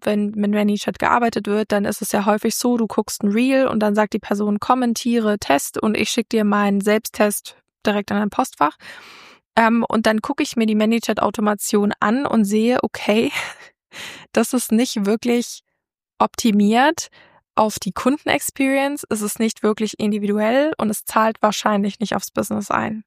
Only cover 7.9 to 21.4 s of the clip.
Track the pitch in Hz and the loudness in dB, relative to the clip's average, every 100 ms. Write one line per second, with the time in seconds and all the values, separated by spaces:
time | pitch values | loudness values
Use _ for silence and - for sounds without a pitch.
7.9 | 208 202 202 208 - 262 - 294 - - | -2 -2 -2 0 -2 -2 0 0 0 -14
8.9 | - - - - - _ - 226 233 - | -20 -20 -20 -20 -20 _ 2 4 2 0
9.9 | 220 220 220 - - 302 - 220 214 214 | 0 2 0 -2 -4 -4 0 0 2 2
10.9 | 226 - 214 208 208 208 208 - 208 208 | 2 0 0 0 0 -2 -2 0 0 0
11.9 | - 208 247 285 226 196 214 226 254 - | 0 0 0 2 2 2 2 2 2 -2
12.9 | - - 214 262 - - - - _ _ | -4 0 0 0 -4 -10 -14 -20 _ _
13.9 | - - - - - 233 254 - 220 254 | -18 -16 -18 -4 0 0 -2 0 0 0
14.9 | 226 196 220 240 240 - - _ _ _ | -2 -2 0 0 -2 -2 -10 _ _ _
15.9 | _ _ _ 214 - 233 208 202 226 285 | _ _ _ -2 2 2 4 4 4 2
16.9 | 330 - - - _ _ - 220 - - | 0 -8 -16 -20 _ _ 0 0 0 -8
17.9 | - 254 294 - - - - 269 277 277 | -2 0 0 0 -2 -4 -2 0 2 0
18.9 | 285 - 214 208 - 226 - 214 214 214 | -4 -6 -4 -4 -2 -4 0 -2 0 -4
19.9 | - 208 208 202 208 214 254 302 320 214 | -2 -2 -2 0 0 2 2 2 0 -2
20.9 | 214 - 220 220 220 | -4 -2 0 0 2